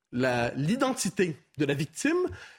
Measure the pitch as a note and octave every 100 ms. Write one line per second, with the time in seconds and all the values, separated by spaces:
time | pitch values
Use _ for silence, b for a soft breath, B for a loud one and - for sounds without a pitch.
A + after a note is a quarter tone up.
0 | _ B2 B2+ B2 A#2+ - D3 B3 C4 B3
1 | G3 - F3+ C#3+ _ - C#3+ C#3 D#3+ -
2 | C#4 F4 F#4 B B